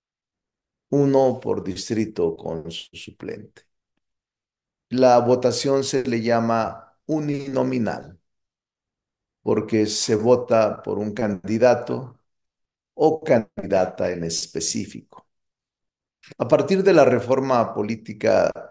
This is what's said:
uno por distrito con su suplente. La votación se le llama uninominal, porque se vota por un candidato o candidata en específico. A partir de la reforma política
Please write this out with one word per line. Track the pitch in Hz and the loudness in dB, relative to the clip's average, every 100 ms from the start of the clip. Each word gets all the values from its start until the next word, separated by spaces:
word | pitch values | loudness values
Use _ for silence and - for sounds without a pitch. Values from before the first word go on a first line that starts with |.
| _ _ _ _ _ _ _ _ _ | _ _ _ _ _ _ _ _ _
uno | 139 139 135 131 117 | 0 2 4 2 0
por | 110 101 | -4 -6
distrito | 92 90 - 110 107 101 85 82 | -6 -8 -4 -2 -2 -2 -4 -4
con | 80 82 82 | -8 -10 -10
su | - - - | -14 -14 -18
suplente. | - - - 107 - _ _ _ _ _ _ _ _ _ _ _ _ _ - | -20 -14 -12 -12 -16 _ _ _ _ _ _ _ _ _ _ _ _ _ -6
La | 123 127 123 | 4 6 6
votación | 117 127 127 110 143 135 | 4 2 2 0 0 0
se | 135 139 | 0 -2
le | 123 117 | -2 -2
llama | 113 117 117 113 104 - - _ - | 0 0 0 0 -2 -6 -18 _ -6
uninominal, | 156 147 143 139 131 127 127 104 64 65 90 _ _ _ _ _ _ _ _ _ _ _ _ | -4 -2 -6 -4 -4 -2 -2 -4 -6 -10 -20 _ _ _ _ _ _ _ _ _ _ _ _
porque | 120 107 107 110 107 | -2 -2 0 0 0
se | - - | -2 -2
vota | 107 113 123 - 113 107 101 | 0 2 2 2 2 2 -2
por | - 98 | -8 -6
un | 107 | -6
candidato | 107 107 95 98 110 123 117 - 123 131 - _ _ _ _ _ _ _ | -4 -4 -6 -4 2 4 4 -2 -8 -10 -18 _ _ _ _ _ _ _
o | - 156 160 | 0 2 2
candidata | - 123 110 - 95 95 92 - 90 | 2 0 0 -8 -2 0 0 -2 -4
en | 87 | -4
específico. | 85 82 - - - 113 101 - - - _ _ _ _ _ _ _ _ _ _ - - | -6 -6 -8 -6 -6 -6 -8 -12 -20 -20 _ _ _ _ _ _ _ _ _ _ -14 -8
A | 117 | 2
partir | 147 - 190 | 2 4 2
de | 190 | 4
la | 165 | 6
reforma | 131 123 110 135 135 123 107 | 6 4 2 0 2 0 0
política | - 104 110 - - 107 98 87 - - | -2 -4 -6 -10 -4 0 2 2 -2 -14